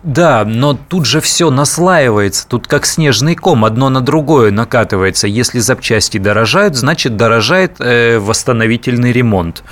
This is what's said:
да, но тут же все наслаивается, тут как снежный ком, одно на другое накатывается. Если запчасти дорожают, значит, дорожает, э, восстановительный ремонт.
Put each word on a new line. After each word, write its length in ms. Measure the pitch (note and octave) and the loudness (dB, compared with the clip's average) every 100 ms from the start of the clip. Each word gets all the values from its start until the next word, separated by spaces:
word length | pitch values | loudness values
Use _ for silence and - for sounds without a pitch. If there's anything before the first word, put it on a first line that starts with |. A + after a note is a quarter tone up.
да, 400 | E3 C3+ E3+ A#2+ G#2+ | -4 2 2 2 0
но 280 | A2+ C#3+ | 0 0
тут 320 | C3+ - F#3 C#3 | -2 -4 -2 0
же 160 | D#3 | -2
все 280 | - - E3+ | -2 0 0
наслаивается, 960 | C3 C#3+ - F3+ F3 B2+ G#2 G2+ - - | 2 0 0 2 2 2 2 0 -2 -6
тут 220 | A#2+ - | -6 -2
как 180 | D3 - | -2 -2
снежный 500 | - D3+ C3 C#3+ E3+ | -2 0 0 0 0
ком, 280 | F#3+ C#3 | 0 2
одно 240 | A2 A2 C3+ | 2 0 0
на 120 | C3 | 0
другое 500 | B2+ D3 D3 D#3 G#2+ | 0 0 2 2 4
накатывается. 760 | G2+ A2+ B2 G#2+ G2 F#2+ F2 G#2 | 2 0 0 0 0 0 0 -4
Если 300 | G#2 A#2+ B2 | -2 -2 -2
запчасти 580 | A2 B2+ - A2 - G#2+ | -2 -2 0 -2 -2 -2
дорожают, 580 | F#2+ G#2 A2+ F3 G#3 C3+ | 0 0 2 2 0 0
значит, 400 | B2+ E3 C3+ G#2+ | -2 -2 -2 0
дорожает, 640 | A2+ A2+ G#2 F#3 F#3 - | 2 2 2 0 0 -2
э, 400 | B2 A#2+ A#2 A2+ | -2 2 2 0
восстановительный 960 | G2+ A2 - A#2 A2 A#2 B2+ A#2+ A#2+ | 0 -4 -2 -2 0 -2 -2 -2 0
ремонт. 500 | B2 A#2+ G2 E2+ - - | 0 0 0 -2 -8 -16